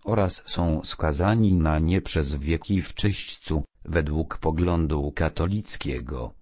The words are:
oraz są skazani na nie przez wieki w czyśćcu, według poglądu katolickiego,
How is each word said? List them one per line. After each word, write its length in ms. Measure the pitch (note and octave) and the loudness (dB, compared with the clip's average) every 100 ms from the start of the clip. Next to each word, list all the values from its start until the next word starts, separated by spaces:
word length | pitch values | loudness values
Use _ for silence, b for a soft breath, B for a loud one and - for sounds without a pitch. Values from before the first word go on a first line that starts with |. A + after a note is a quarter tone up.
oraz 400 | - A2+ F#2 - - | -2 0 2 0 -4
są 360 | - E2+ D#2 | 0 0 0
skazani 720 | - - D#2 C#2+ F#2+ A2+ G#2 F2+ | -2 -2 0 2 2 4 6 6
na 240 | D#2 D#2 | 4 2
nie 220 | D#2+ F#2+ | 2 2
przez 340 | - E2 C#2+ C#2+ | 0 -2 0 -2
wieki 460 | C#2+ D#2+ - G2 | -2 -2 0 -2
w 120 | - | -2
czyśćcu, 720 | - G#2 - - - - D#2+ - - - | -2 0 0 -6 -8 -4 -4 -4 -10 -2
według 520 | E2 D2+ D2+ D#2+ - | 0 0 0 -2 -2
poglądu 720 | D#2+ D#2+ F2 E2+ D#2 D2+ D2 - | -2 2 2 2 2 0 -2 -2
katolickiego, 1160 | D#2+ - F2 G#2 G#2 - - B1+ A#1+ - A#2 - | -2 0 -2 -2 -2 -4 -4 -6 -6 -8 -8 -12